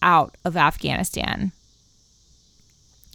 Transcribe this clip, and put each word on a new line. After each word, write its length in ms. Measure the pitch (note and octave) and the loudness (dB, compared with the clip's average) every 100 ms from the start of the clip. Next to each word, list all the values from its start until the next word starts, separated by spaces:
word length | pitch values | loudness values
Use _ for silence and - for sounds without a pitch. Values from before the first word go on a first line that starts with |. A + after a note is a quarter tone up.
out 340 | F3+ E3 - - | 2 4 2 -4
of 120 | F#3 E3+ | -4 0
Afghanistan. 960 | D3+ - C#3+ - F#3 - - - G3 - _ _ _ _ _ _ _ _ _ _ _ _ _ _ _ | 0 0 -4 -4 -4 -6 -6 -4 -6 -8 _ _ _ _ _ _ _ _ _ _ _ _ _ _ _